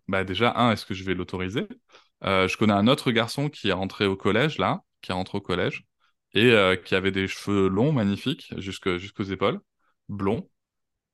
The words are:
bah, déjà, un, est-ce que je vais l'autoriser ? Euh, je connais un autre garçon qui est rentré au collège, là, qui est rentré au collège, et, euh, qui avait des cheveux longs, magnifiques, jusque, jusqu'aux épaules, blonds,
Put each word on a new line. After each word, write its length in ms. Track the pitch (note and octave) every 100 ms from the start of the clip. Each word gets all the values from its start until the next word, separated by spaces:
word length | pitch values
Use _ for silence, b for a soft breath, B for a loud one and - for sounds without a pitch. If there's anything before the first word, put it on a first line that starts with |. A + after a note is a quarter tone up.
| -
bah, 160 | F#2+
déjà, 280 | F#2+ F#2 A#2+ -
un, 160 | A#2+
est-ce 140 | G#2+ -
que 80 |
je 100 | F#2
vais 100 | F#2+
l'autoriser ? 540 | F2+ F2+ F#2 F#2 G#2+ G#3 - _ b b _
Euh, 240 | - F#2+ F#2
je 80 | -
connais 160 | G#2+
un 160 | G2+ G#2+
autre 240 | C3 -
garçon 360 | A2+ A2 - C#3+
qui 200 | - G2+
est 40 |
rentré 340 | F2+ F#2+ - G2+
au 100 | F#2+
collège, 420 | G#2+ G2 D3+ D3
là, 240 | F#2+ E3 - _
qui 120 | -
est 20 |
rentré 240 | F#2 F#2 G2+
au 20 |
collège, 460 | - F2 G#2 - - _ _ _ _
et, 160 | G2 A#2+
euh, 260 | A2+ F#2 F#2
qui 180 | -
avait 160 | F#2+ F#2+
des 180 | F#2+ F#2+
cheveux 400 | - - G2+ F#2+
longs, 240 | F#2+ C3
magnifiques, 600 | D3 G2+ G2 - D3 - -
jusque, 380 | G2 F#2 G2 F2+
jusqu'aux 260 | F#2+ -
épaules, 360 | G2 F#2 G2 F#3 - _ _ _ -
blonds, 400 | G#2 G2 A#2+ - _ _ _ _ _ _